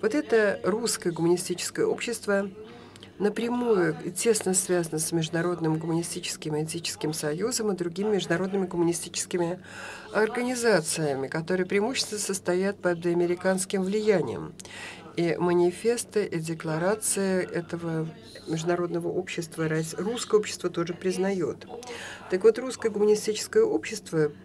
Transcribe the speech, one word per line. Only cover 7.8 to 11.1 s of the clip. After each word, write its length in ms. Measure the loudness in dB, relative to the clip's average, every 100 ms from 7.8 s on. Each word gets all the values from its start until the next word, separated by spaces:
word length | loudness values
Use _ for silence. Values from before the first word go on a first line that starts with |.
| -2 -2 2
международными 540 | 2 2 0 2 0 0
гуманистическими 920 | 2 2 2 -4 -6 -2 0 -2 -2 -10 -14 -14 -14 -4
организациями, 1120 | 0 2 0 -2 0 4 4 4 0 0